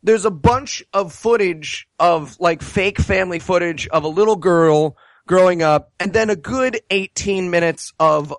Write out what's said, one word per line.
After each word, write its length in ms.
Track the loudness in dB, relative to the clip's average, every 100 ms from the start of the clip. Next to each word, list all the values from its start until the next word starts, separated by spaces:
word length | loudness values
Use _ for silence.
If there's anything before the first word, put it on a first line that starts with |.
there's 220 | 2 2 0
a 60 |
bunch 520 | 0 0 0 -4 -14 -6
of 200 | -6 -6
footage 720 | -6 -2 0 0 -4 -10 -12 -16 _
of, 380 | 2 2 -2 -4
like, 220 | -2 -2
fake 380 | -4 -2 -2 -2
family 400 | -2 0 -2 -6
footage 480 | -2 -2 0 -6 -2
of 160 | -2
a 60 | -2
little 260 | 0 0 2
girl 640 | 2 4 4 4 2 -4 _ _ 0
growing 360 | 4 4 4
up, 280 | 2 2 -2 _
and 140 | -4
then 160 | -2 -2
a 60 | -4
good 440 | -4 -2 -2 -4 _
eighteen 580 | -4 -4 -8 -4 -2 0
minutes 420 | 0 0 -4 -12 _
of 320 | 2 2 -2